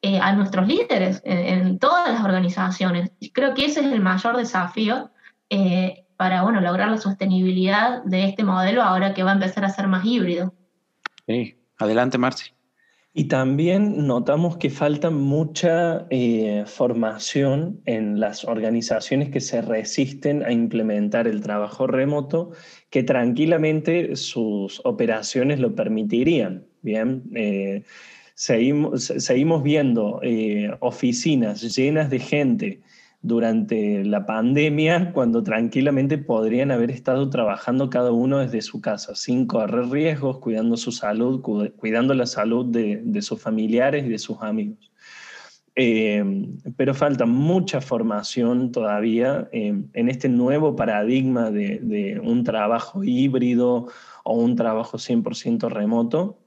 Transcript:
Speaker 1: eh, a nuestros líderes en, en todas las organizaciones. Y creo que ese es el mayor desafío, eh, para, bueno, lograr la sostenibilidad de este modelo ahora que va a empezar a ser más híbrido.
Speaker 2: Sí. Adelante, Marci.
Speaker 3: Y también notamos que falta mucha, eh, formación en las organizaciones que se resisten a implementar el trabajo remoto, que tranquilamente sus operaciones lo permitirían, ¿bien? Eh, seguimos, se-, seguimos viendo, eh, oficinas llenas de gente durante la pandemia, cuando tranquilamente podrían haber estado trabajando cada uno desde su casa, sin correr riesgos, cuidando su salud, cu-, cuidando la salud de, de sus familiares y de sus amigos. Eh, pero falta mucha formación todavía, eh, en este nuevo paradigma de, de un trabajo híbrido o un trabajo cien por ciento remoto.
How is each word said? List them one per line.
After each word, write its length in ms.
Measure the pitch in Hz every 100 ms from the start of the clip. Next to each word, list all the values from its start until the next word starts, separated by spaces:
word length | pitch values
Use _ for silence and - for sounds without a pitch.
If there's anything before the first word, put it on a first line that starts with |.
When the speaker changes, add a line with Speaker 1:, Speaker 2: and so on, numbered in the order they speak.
Speaker 1:
eh, 180 | 202 190
a 120 | 190
nuestros 340 | 202 196 190 190
líderes 540 | 339 480 233 185 190
en, 140 | - 180
en 400 | 175 185 185 185
todas 340 | 277 349 349
las 100 | 233
organizaciones. 880 | 202 185 180 185 185 185 185 175 180 _
Y 120 | -
creo 240 | - 269
que 100 | 262
ese 160 | 294 302
es 60 | 277
el 140 | 233
mayor 360 | 185 185 233 240
desafío, 760 | 226 185 180 - 214 247 - _ - _ _
eh, 520 | 202 185 180 185 - _ _
para, 260 | 185 185
bueno, 180 | 190 220
lograr 300 | 175 185 208
la 80 | 220
sostenibilidad 1040 | 202 196 190 185 185 185 185 208 233 247
de 200 | 202 185 196
este 180 | 196
modelo 380 | 208 185 185 233
ahora 320 | 214 185 196
que 100 | 190
va 60 | 185
a 40 |
empezar 300 | 196 190 190
a 40 | 196
ser 180 | 190 196
más 160 | 185
híbrido. 500 | 202 240 180 175 185 - _ _ _ _ - - -
Speaker 2:
Sí. 300 | 117 117 _ _ _
Adelante, 400 | 107 110 127 127
Marci. 340 | 123 127 - _ _ _ _ _ _
Speaker 3:
Y 120 | 165
también 840 | 143 131 131 139 165 185 208 147 143
notamos 520 | 120 120 151 175 170
que 120 | 139
falta 400 | 139 147 147 165
mucha, 960 | 151 139 147 160 160 175 165 170 165 -
eh, 520 | 131 123 113 110 104 104
formación 1120 | - 123 117 113 107 - 143 139 139 165 214
en 360 | - 113 107 104
las 240 | 107 104
organizaciones 840 | - 113 110 117 113 120 - 135 143
que 100 | 135
se 200 | - 120
resisten 840 | 110 110 104 - 135 139 147 147
a 80 | 120
implementar 720 | 120 117 113 110 104 104 117 117
el 140 | 107
trabajo 460 | 104 104 104 - 131
remoto, 640 | 131 135 147 139 165 175 - - - _
que 120 | 143
tranquilamente 1120 | 120 131 120 123 156 165 156 156 151 170 165
sus 680 | 135 - - 110 104 98 -
operaciones 720 | 131 104 117 110 107 131 131 143
lo 160 | 123
permitirían, 880 | 104 101 110 104 117 139 165 98 92 - _
¿bien? 420 | - 107 113 131 131
Eh, 480 | 117 104 98 98 98 - - - - -
seguimos, 680 | - - 117 123 147 151 135
se-, 140 | - 135
seguimos 460 | 131 127 151 165
viendo, 560 | 143 151 139 113 104 113
eh, 480 | 127 113 110 104 104 -
oficinas 840 | 123 117 123 120 165 143 110 104 117 117
llenas 320 | 135 156 151
de 120 | 131
gente 600 | - 147 139 110 107 95 _ - - _ -
durante 760 | 117 113 113 107 113 104 104
la 220 | 101 104 101
pandemia, 840 | 110 117 139 151 147 156 170 180
cuando 280 | 160 120 117
tranquilamente 760 | 101 110 117 139 139 139 139 147
podrían 520 | 139 113 110 120 139
haber 200 | 123 120
estado 400 | 131 - 131 139
trabajando 580 | 131 110 98 - 127 135
cada 240 | 123 123
uno 280 | 117 127 139
desde 200 | 127 113
su 220 | 107 117
casa, 320 | 110 104 -
sin 320 | 104 - 123 123
correr 400 | 113 107 117 123
riesgos, 520 | 139 160 151 135 131
cuidando 360 | - 110 113 117
su 160 | 127
salud, 480 | 117 104 107 123 131
cu-, 320 | 131 104 104 -
cuidando 340 | 113 113 131
la 140 | 135 120
salud 400 | - 107 117 127
de, 340 | 117 107 104
de 200 | 117 104
sus 180 | 101 107
familiares 640 | - 110 110 117 131 147
y 60 | 131
de 80 | 107
sus 240 | - 110
amigos. 480 | 107 110 104 107 _ _ - - - - - - _ -
Eh, 460 | 123 110 110 104 98 98 - - - -
pero 160 | 135
falta 300 | 135 147 131
mucha 560 | 117 123 151 185 185 139
formación 880 | - 120 113 104 104 - 117 123 123
todavía, 760 | 123 110 104 113 113 123 139 -
eh, 220 | 120 104 101 -
en 140 | - 120
este 180 | 131 135
nuevo 480 | 120 123 147 156 123
paradigma 720 | 117 104 107 131 131 123 113
de, 280 | 104 101 104
de 380 | - 104 98 104
un 240 | 113 120
trabajo 580 | 120 113 104 117 - 196
híbrido 840 | 196 123 139 127 123 120 123 123 123 - - -
o 120 | -
un 200 | 117 117
trabajo 440 | 117 117 110 113 117
cien 240 | - 120
por 120 | 110
ciento 340 | 113 - 117 113
remoto. 680 | - 104 117 117 156 190 -